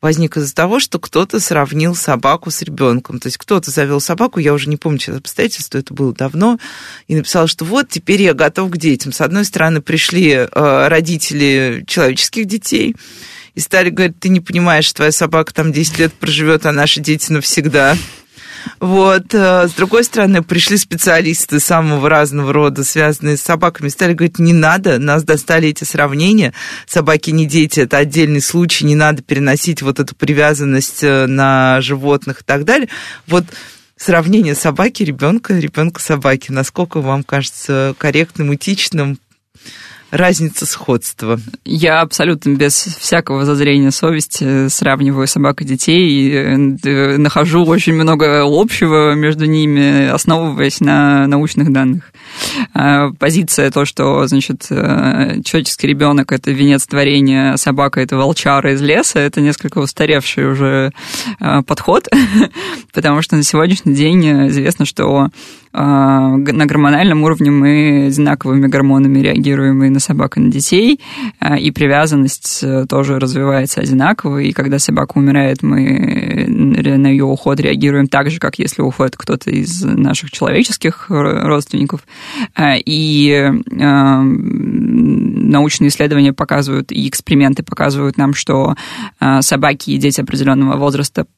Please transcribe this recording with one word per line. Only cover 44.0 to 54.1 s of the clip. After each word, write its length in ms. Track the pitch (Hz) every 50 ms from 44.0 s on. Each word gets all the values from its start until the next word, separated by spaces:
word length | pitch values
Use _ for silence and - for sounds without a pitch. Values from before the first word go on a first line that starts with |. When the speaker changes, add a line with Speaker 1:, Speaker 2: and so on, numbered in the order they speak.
| - 160 170 156 147 - - - - 135 135 135 135 135
Speaker 2:
сравниваю 580 | 135 - - 151 135 135 143 139 139 135 135
собак 360 | 135 - 139 139 139 143 - 151
и 20 |
детей 420 | 139 135 127 - - 160 175 185
и, 240 | 170 143 139 135 135 147
э, 220 | 139 139 - 139 135
д-, 580 | 143 139 135 135 - 139 139 139 139 139 139
нахожу 480 | 143 147 147 139 - 147 175 156 170 175
очень 300 | 160 165 165 165 - 165
много 480 | 160 160 160 160 147 156 151 143 147 143
общего 720 | 143 147 156 208 233 - - - 165 156 156 151 151 147
между 320 | 151 151 151 156 151 156
ними, 600 | 151 156 156 156 151 147 143 143 139 143 139 139 135
основываясь 720 | 131 143 - - 160 165 165 160 143 139 143 139 139 -
на 460 | - 143 147 147 147 143 143 139 139
научных 460 | 139 143 143 151 151 - - 147 156 135
данных. 400 | 135 135 127 131 180 - - _ - - - - - - - - 285 247 - _
А, 340 | - 139 143 143 143 147 143 - -
позиция 520 | - 143 160 170 180 156 - - 139 139
то, 160 | 127 147 143
что, 400 | 143 - - 139 139